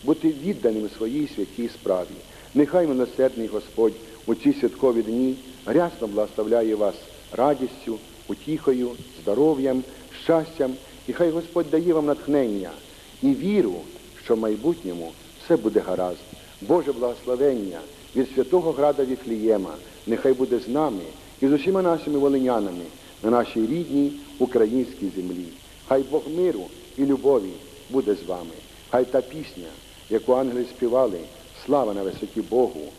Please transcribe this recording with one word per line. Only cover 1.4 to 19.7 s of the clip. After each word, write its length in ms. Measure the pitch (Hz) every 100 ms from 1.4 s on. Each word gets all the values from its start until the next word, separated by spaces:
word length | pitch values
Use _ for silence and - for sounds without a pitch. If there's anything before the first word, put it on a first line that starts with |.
| 95 - 117
справі. 460 | - 101 92 87 - - - -
Нехай 340 | 131 143 175 165
милосердний 600 | 131 123 - 131 113 110
Господь 460 | 104 - - 113 - - - -
у 100 | 113
ці 180 | 143
святкові 480 | 143 - - 131 117
дні 340 | 107 117 131 131 - - -
рясно 420 | 131 175 - 110
благословляє 680 | 101 104 - 107 120 113 107
вас 200 | 104 85 - - -
радістю, 680 | - 135 139 127 - - 110 - - -
утіхою, 640 | 151 - 156 - 127 123 120 - -
здоров'ям, 640 | - 107 156 143 135 127 127 - - -
щастям. 500 | - 165 151 - 135 131 - - -
І 60 |
хай 160 | 120 175
Господь 400 | 160 165 175 160
дає 240 | 160 170
вам 120 | 160 147
натхнення 680 | 143 - 143 123 101 90 76 - - - -
і 60 | 135
віру, 480 | 135 180 208 165 175 156 - - -
що 120 | - 113
в 40 |
майбутньому 720 | 110 107 139 170 95 87 82 - - -
все 140 | - 170
буде 220 | 110 101
гаразд. 400 | 90 90 90 85 - - - -
Боже 300 | 98 170 139
благословення 840 | 123 120 117 123 123 143 127 98 85 80 - - 127
від 160 | 131 131
святого 360 | 127 180 165
града 340 | 135 147 143 131
Віфлеєма 680 | 127 - 113 113 107 90